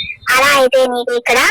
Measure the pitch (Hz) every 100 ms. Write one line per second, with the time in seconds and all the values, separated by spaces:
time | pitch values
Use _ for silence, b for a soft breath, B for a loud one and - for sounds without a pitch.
0 | B B - - 269 277 254 262 262 247
1 | 247 240 262 247 330